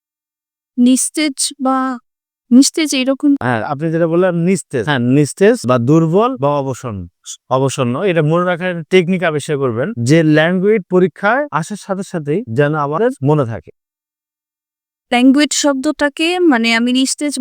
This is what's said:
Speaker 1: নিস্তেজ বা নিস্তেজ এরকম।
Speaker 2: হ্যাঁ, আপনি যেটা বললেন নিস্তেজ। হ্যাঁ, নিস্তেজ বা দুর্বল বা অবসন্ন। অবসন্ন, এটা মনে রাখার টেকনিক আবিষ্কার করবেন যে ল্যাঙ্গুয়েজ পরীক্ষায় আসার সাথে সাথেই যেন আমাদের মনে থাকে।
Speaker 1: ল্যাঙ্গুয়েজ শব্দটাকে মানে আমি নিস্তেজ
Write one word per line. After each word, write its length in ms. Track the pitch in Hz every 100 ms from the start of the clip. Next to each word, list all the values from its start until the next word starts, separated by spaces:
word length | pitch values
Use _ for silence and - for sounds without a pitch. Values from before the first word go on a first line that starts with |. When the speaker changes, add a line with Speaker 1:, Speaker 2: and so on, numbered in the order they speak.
| _ _ _ _ _ _ _ -
Speaker 1:
নিস্তেজ 600 | 247 254 - 320 302 - - 294 262
বা 120 | 262 262 240 _ _ _ _ -
নিস্তেজ 380 | 240 277 - 302 269
এরকম। 300 | 254 269 294 277
Speaker 2:
হ্যাঁ, 180 | 123 113 135
আপনি 140 | 139 160
যেটা 140 | 165 165
বললেন 260 | 170 185 170 170
নিস্তেজ। 360 | 190 - 127 110
হ্যাঁ, 160 | 135 120 143
নিস্তেজ 420 | 143 - 196 247 117
বা 60 | 127 120
দুর্বল 420 | 160 160 185 247 170
বা 60 | 139 147
অবসন্ন। 400 | 135 123 123 98 85 _ - - -
অবসন্ন, 440 | 131 135 - 120 135 202
এটা 120 | 165 147
মনে 140 | 170 180
রাখার 220 | 175 185 170 -
টেকনিক 300 | 185 170 185
আবিষ্কার 340 | 175 151 - 143
করবেন 300 | 131 110 170 117 117
যে 80 | 160 156 151
ল্যাঙ্গুয়েজ 460 | 165 185 202 220 -
পরীক্ষায় 500 | 180 185 - 202 262 294
আসার 280 | 151 165 208 -
সাথে 180 | 190
সাথেই 360 | - 170 143 175 254 113
যেন 140 | 143 156
আমাদের 360 | 143 160 240 262
মনে 220 | 135 151 113
থাকে। 260 | 101 - _ _ _ _ _ _ _ _ _ _ _ _ _ -
Speaker 1:
ল্যাঙ্গুয়েজ 400 | 247 262 269 294
শব্দটাকে 720 | - 294 269 302 294 285 - 330 359
মানে 280 | 339 233 233 226
আমি 120 | 247
নিস্তেজ 400 | 254 262 - 294 269